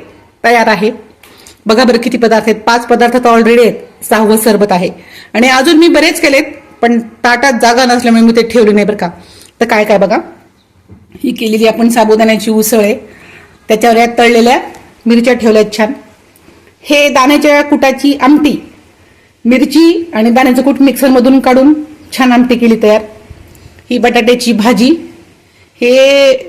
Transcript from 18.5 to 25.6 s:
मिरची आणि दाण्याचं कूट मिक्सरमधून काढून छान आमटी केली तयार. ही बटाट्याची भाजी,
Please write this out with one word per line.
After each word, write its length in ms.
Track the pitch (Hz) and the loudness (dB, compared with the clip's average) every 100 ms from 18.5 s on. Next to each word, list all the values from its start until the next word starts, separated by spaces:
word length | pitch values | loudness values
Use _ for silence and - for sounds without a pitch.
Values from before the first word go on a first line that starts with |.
| 196 - - _ _ _ _ _ _ | -4 -10 -20 _ _ _ _ _ _
मिरची 640 | 233 262 294 311 330 339 - | -2 0 0 2 2 0 -4
आणि 160 | 220 226 | -4 0
दाण्याचं 320 | 240 262 247 | 2 2 0
कूट 120 | 277 262 | 0 2
मिक्सरमधून 600 | 277 247 269 262 240 269 | 0 2 0 2 2 2
काढून 340 | 262 254 277 302 - - - - | 2 2 2 0 -4 -18 -14 -4
छान 160 | 254 | 0
आमटी 240 | 240 247 233 | 0 0 0
केली 260 | 233 220 | 0 0
तयार. 200 | 208 214 - - - - - - - - - | 2 0 -2 -20 -20 -20 -20 -20 -20 -20 -8
ही 80 | 247 | -4
बटाट्याची 540 | 233 233 233 247 240 | -2 0 0 -2 -2
भाजी, 380 | 214 220 208 254 339 - - - _ _ _ | -2 0 0 0 -2 -6 -20 -20 _ _ _